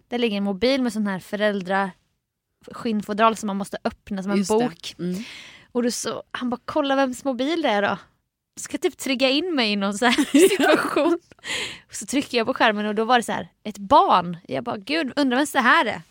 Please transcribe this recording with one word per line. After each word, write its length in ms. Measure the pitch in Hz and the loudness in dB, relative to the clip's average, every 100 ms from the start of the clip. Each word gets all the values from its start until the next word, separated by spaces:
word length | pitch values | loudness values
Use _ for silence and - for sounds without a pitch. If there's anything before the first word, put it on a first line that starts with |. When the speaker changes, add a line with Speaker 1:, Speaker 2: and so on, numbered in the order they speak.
| - | -6
Speaker 1:
Där 100 | 240 | -2
ligger 180 | 240 202 | -2 0
en 80 | |
mobil 380 | 202 190 240 269 | -2 0 0 2
med 100 | 240 | 0
sån 140 | 214 202 | -2 -2
här 120 | 185 | -4
föräldra 720 | - 202 214 202 180 196 196 - _ _ _ _ _ _ - | -6 -2 0 0 -2 -2 -2 -6 _ _ _ _ _ _ -18
skinnfodral 640 | - 233 214 202 208 226 220 | -8 -4 -2 -2 2 2 2
som 100 | 214 | -4
man 100 | 196 | -6
måste 220 | 202 - | -6 -6
öppna 380 | 240 - - 196 | -6 -8 -10 -8
som 100 | 190 | -2
en 60 | 196 | 0
Speaker 2:
Just 120 | 185 | 2
det. 40 | 220 | 2
Speaker 1:
bok. 360 | 247 - - - | 0 -4 -14 -8
Speaker 2:
Mm. 240 | 175 185 233 - - - - | -6 -6 -8 -16 -20 -20 -8
Speaker 1:
Och 100 | 247 | -2
då 80 | 240 | -2
så, 320 | - - - - | -2 -6 -8 -10
han 200 | - 247 | -8 -6
bara, 100 | 240 | -6
"Kolla 320 | - 311 277 269 | -4 -2 0 2
vems 280 | 269 254 | 0 -2
mobil 380 | 277 240 269 339 | -4 -2 -2 0
det 60 | 285 | 0
är 140 | 202 | 2
då." 160 | 202 190 - _ _ _ _ - | 0 -2 -8 _ _ _ _ -16
Ska 180 | - 294 | -10 -4
typ 200 | 339 - | -4 -2
trigga 300 | 269 262 262 | -4 0 2
in 240 | 277 370 | 2 0
mig 180 | 294 220 | 0 0
i 40 | 208 | 0
någon 180 | 196 208 | -2 0
så 80 | 247 | 2
här 200 | 247 277 | 2 4
Speaker 2:
<laughs> 40 | |
Ja. 160 | 277 370 | 6 6
Speaker 1:
situation. 680 | 381 311 302 285 330 302 339 - - - - - - - | 6 4 2 2 0 2 0 -4 -18 -10 -8 -8 -12 -16
Och 60 | |
så 120 | - 214 | -14 -4
trycker 320 | 277 - 240 | -4 0 0
jag 80 | 226 | 0
på 80 | |
skärmen 320 | 262 240 208 208 | 2 2 2 -2
och 80 | |
då 100 | 208 | -2
var 120 | 226 247 | 2 2
det 40 | |
så 100 | 220 | 2
här, 160 | 196 170 _ | -6 -8 _
ett 140 | 220 208 | -14 -10
barn. 580 | 196 302 370 202 175 170 - | 4 6 6 4 2 -6 -6
Jag 160 | 262 | -6
bara, 120 | 240 233 | -6 -8
"Gud, 360 | 196 320 262 - | -4 -4 -2 0
undrar 200 | 277 247 | 0 0
vems 160 | 294 | 0
det 80 | 285 | 2
här 260 | 240 320 233 | 4 4 2
är." 160 | 170 - | -4 -10